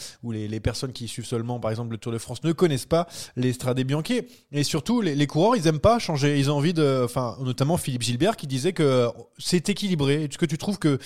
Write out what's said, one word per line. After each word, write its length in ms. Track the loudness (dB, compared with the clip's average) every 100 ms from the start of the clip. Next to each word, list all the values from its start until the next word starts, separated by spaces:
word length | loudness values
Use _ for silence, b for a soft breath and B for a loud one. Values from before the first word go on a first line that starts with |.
| B B
ou 80 | -8
les, 140 | -6 -6
les 120 | -4
personnes 280 | -4 -4 -6
qui 160 | -8 -10
suivent 160 | -10 -6
seulement, 320 | -6 -4 -4
par 100 | -4
exemple, 200 | -4 -6
le 60 | -8
Tour 140 | -6
de 60 | -6
France 240 | -8 -6
ne 80 | -4
connaissent 320 | 2 2 2 0
pas 200 | 0 0 B B -2
l'Estrade 440 | 0 0 -2 -2
Bianche. 320 | 0 -2 -2 -2 -4 B _
Et 100 | -2
surtout, 380 | 0 -2 0 0
les, 140 | 2
les 120 | 2 2
coureurs, 300 | 4 4 4
ils 100 | 2
aiment 140 | 4
pas 180 | 4 4
changer. 400 | 2 0 2 4
Ils 120 | 2
ont 40 | 2
envie 180 | 2
de, 280 | 2 2 4
enfin, 340 | 0 0 -4 -4
notamment 380 | -4 0 2 2
Philippe 240 | 0 -2
Gilbert 340 | -2 2 2 0
qui 100 | -4
disait 280 | -2 -2
que 320 | 2 4 4 2 -2 -12 -12
c'est 320 | 0 0 2
équilibré. 540 | -2 0 0 2 2
Est-ce 120 | -2 -2
que 60 | -4
tu 120 | -2
trouves 200 | -4 0
que 200 | 0 0